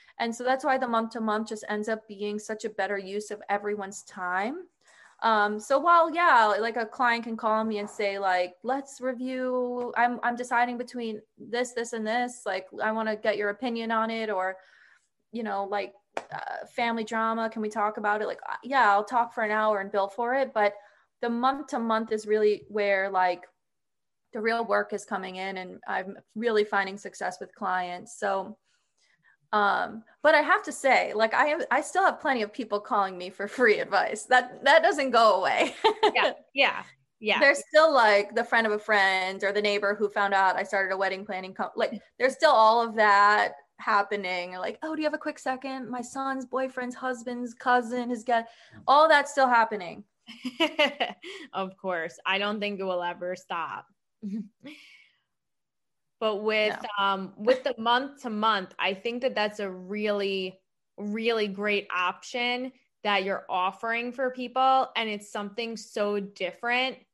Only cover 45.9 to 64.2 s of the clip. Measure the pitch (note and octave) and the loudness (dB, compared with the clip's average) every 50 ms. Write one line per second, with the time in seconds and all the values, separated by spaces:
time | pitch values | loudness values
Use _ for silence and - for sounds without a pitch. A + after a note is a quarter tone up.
45.9 | B3 B3 A#3 A#3+ - C4+ C4+ C4+ C4 C4 B3+ - - C4 C4 C4 C4 C4 B3 B3 | -8 -10 -10 -8 -8 -6 -6 -4 -4 -6 -6 -6 -4 -4 -4 -4 -6 -6 -8 -8
46.9 | B3 - C4 B3+ B3+ A#3+ A#3 B3 B3 A#3+ B3 A#3+ A#3 - - B3+ B3 B3 A#3+ A3+ | -8 -8 -6 -6 -6 -6 -8 -10 -8 -8 -8 -10 -12 -6 0 2 2 2 2 0
47.9 | A#3+ B3 A#3+ A#3+ B3 A3+ A3 - A#3+ A3+ A#3 A#3 - - - - - - - - | -4 -6 -4 -4 -6 -6 -2 0 0 0 0 -2 -10 -20 -20 -20 -20 -4 2 4
48.9 | C4+ D4 D#4 D#4+ D#4 C#4+ C#4 C#4 - C#4 C4 B3 B3 A#3 A3 A3 A3 G3+ F3+ E3 | 6 8 8 8 6 6 4 2 2 2 2 4 4 4 4 2 0 -6 -8 -10
49.9 | E3 - G#3 _ _ _ _ - A3+ A#3 - B3+ - - E4 D4+ D#4+ D#4 D4 C4+ | -12 -14 -18 _ _ _ _ -20 -20 -14 -12 -10 -4 -2 -2 0 2 2 2 2
50.9 | C#4+ - B3+ - G3+ - - F4 G4 F#4+ D#4 - - F#3 F#3+ F#3+ F#3+ - - F#3+ | 2 -2 -4 -6 -6 -8 -14 -16 -14 -14 -16 -10 -6 -6 -6 -6 -8 -8 -6 -4
51.9 | F3+ E3 D#3+ F3 - - - F#3 F#3+ G3 G3+ G#3 G#3 G#3+ G3+ G#3 G3+ F#3+ G3 F#3+ | -4 -4 -4 -6 -10 -8 -4 -2 -2 0 0 -2 -2 -4 -4 -6 -4 -4 -4 -4
52.9 | F3+ F3 F3 F3 F3 - F3 F3+ F#3 F3+ - - F#3 E3+ D#3+ D3 - - - _ | -2 -2 -2 -4 -6 -6 -6 -8 -8 -8 -8 -8 -8 -8 -6 -8 -8 -12 -12 _
53.9 | _ _ _ _ _ _ - G3+ G3 A3+ G3 - _ _ - C#4 D4+ - - - | _ _ _ _ _ _ -12 -8 -8 -8 -10 -12 _ _ -20 -20 -20 -20 -20 -20
54.9 | - - _ _ _ _ _ _ _ _ _ _ _ _ _ _ _ _ _ _ | -20 -20 _ _ _ _ _ _ _ _ _ _ _ _ _ _ _ _ _ _
55.9 | _ _ _ _ _ _ A3+ A3 G#3+ G3 G#3+ A3 G#3+ A3 G#3+ G#3+ - - A3 A3+ | _ _ _ _ _ _ -4 -2 -2 -2 -2 0 0 2 0 0 -2 -4 -8 -6
56.9 | G#3 G3+ G3 G3 G3 F#3+ F#3+ F3 - - G#3+ A#3 C4 B3+ - C#4 B3 A3 A3+ A#3 | -4 -2 0 0 0 -2 -4 -8 -10 -2 0 2 2 2 0 -4 -6 -2 0 2
57.9 | A#3+ B3 C#4 C#4 C#4 - - A#3+ G#3+ G#3 G#3+ A3 G#3+ G3 F#3 F3+ - - - F#3+ | 2 2 0 -2 -8 -12 -10 -8 -4 0 0 2 2 0 -2 -6 -6 -4 -4 -4
58.9 | G3 G3 - A#3 A#3 B3 B3 B3+ G3+ G#3+ G#3 G#3 G#3 - G3+ F#3+ F#3 F#3 F#3 F3+ | -4 -4 -6 -6 -6 -4 -4 -2 -2 0 -2 -2 -2 -6 -8 -8 -8 -10 -10 -8
59.9 | G#3 G#3 G#3 G#3 G#3 G3+ G3+ G3 G3 F#3+ F#3 F#3 F#3 _ _ _ _ _ _ _ | -6 -4 -2 -2 0 0 -2 -2 -2 -4 -4 -6 -10 _ _ _ _ _ _ _
60.9 | _ - G#3 G#3 G#3 A3+ A3 A#3 A#3 A3 G#3+ G#3 F#3+ G3 G#3 G#3 G#3 G3+ G3+ - | _ -10 -8 -6 -6 -2 -2 0 0 0 0 -2 -4 -4 -2 -2 -2 -2 -2 -4
61.9 | - F3+ F3+ F3+ - - - - - B3 A#3+ A#3+ B3 B3 B3+ C4 - _ _ _ | -4 -2 -2 -2 -4 -6 -10 -10 -6 -4 -4 -2 -4 -4 -6 -8 -12 _ _ _
62.9 | _ _ - G#3 G3+ G3 F#3+ G3 F#3+ - - - - F3+ F#3 G3 G3 - - A3+ | _ _ -2 0 0 0 0 0 -4 -6 -6 -4 -4 -2 -2 -2 -4 -4 -4 -4
63.9 | A3+ A#3 A#3+ B3 A#3+ B3+ | -4 -4 -4 -6 -6 -4